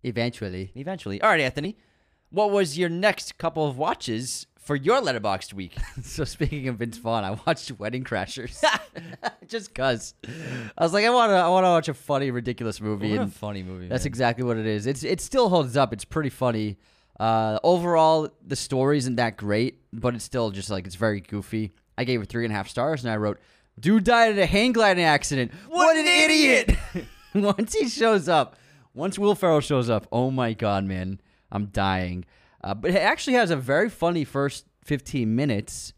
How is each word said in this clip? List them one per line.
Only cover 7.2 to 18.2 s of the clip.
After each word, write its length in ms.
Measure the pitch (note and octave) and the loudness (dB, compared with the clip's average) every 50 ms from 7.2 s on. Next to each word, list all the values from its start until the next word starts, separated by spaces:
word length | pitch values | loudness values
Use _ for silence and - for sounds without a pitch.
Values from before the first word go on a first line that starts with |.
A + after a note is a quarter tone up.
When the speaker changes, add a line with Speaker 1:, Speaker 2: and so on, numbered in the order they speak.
| G2+ | -2
Speaker 1:
I 80 | F#2+ G#2 G2+ - | -2 -6 -4 -2
watched 280 | - D#3+ - - - C3 - | -2 -2 -2 -4 -14 -12 -8
Wedding 260 | G#2 A2 A#2+ B2+ C3 | -8 -6 -6 -6 -6
Crashers 580 | - A#2+ G2 F#2+ - - C3+ A#2+ B2+ - - - D4+ A3 - - - _ - E3 | -4 -4 -6 -6 -6 -10 -12 -12 -12 -6 0 0 0 0 0 -6 -10 _ -16 -16
<laughs> 400 | E3+ F#3 - - - - _ - _ | -16 -18 -10 -10 -10 -10 _ -18 _
just 260 | A3+ A3+ F#3+ - _ | -10 -10 -10 -10 _
'cause. 400 | - C3 C3+ B2 A2+ - - - _ - - C3 E3 D#3+ C#3 B2+ B2+ A#2 G#2 - - | -2 0 0 0 -2 -6 -12 -18 _ -16 -14 -12 -12 -10 -10 -10 -10 -10 -12 -2 -2
I 40 | E3 | 0
was 80 | E3+ | 2
like, 120 | E3 G3+ G#3 | 2 2 2
"I 60 | A#3 | 4
wanna, 240 | B3 B3+ A#3 A3 G3 | 4 4 4 6 6
I 140 | F3+ F3 E3+ | 6 6 6
wanna 200 | F#3 F#3 F#3 F3+ | 4 4 6 6
watch 180 | F3 E3 D3 - | 4 4 2 0
a 60 | C#3+ | -8
funny, 360 | - - - D3 C3+ C#3 C3+ | -8 -4 -2 -2 0 0 0
ridiculous 500 | A#2+ B2 A#2+ B2 B2 - A#2+ A2 G#2 - | -2 -2 -4 -4 -6 -4 -4 -6 -4 -4
movie," 300 | G#2+ G#2+ G#2+ G2+ G#2 G#2+ | -4 -4 -4 -2 -2 0
Speaker 2:
What 80 | - A3 | 0 0
a 40 | |
Speaker 1:
and 120 | B3 - E3 | 0 -2 -4
Speaker 2:
funny 280 | - - G#2 G#2 G2 F#2 | -8 -10 -8 -8 -8 -10
movie, 240 | F#2 F#2 F2+ F2+ F2+ | -10 -10 -12 -8 -4
Speaker 1:
that's 160 | A#2 B2+ - | -4 -4 -4
Speaker 2:
man. 40 | C#3+ | -4
Speaker 1:
exactly 360 | A#2+ A#2+ C3 A#2+ A#2 A#2 B2+ | -2 0 0 0 0 0 -2
what 120 | A#2+ A#2 | -2 -2
it 100 | A2+ G#2+ | 0 0
is. 200 | A2 G#2+ G#2 G#2 | -2 -2 -2 -2
It's, 160 | B2 C#3 B2+ | -4 -4 -4
it 180 | D3 - F3+ - | -2 -4 -4 -4
still 280 | - - - C4+ A#3+ G3+ | -4 -2 2 2 4 4
holds 280 | F3+ E3+ D3 B2 A#2 | 4 2 2 2 2
up. 160 | C#3+ C3+ G#2+ | 2 2 2
It's 120 | A#2 G#2 - | 0 -10 -10
pretty 260 | _ - D#3+ D3+ C3 | _ -4 -4 -4 -4
funny. 480 | - - C3 B2 A2+ A2 G#2+ G#2+ G2 _ _ _ _ _ _ _ _ - | -4 -2 -2 0 0 0 -2 -4 -6 _ _ _ _ _ _ _ _ -2
Uh, 400 | A2 A2+ A2+ A2+ A2 A2 G#2+ G#2+ - | 0 2 2 2 2 0 -2 2 4
overall, 640 | E3 F3+ F3 E3+ F3 E3+ D#3+ D#3+ D#3 D#3+ D#3+ | 4 4 4 2 2 4 6 6 6 4 4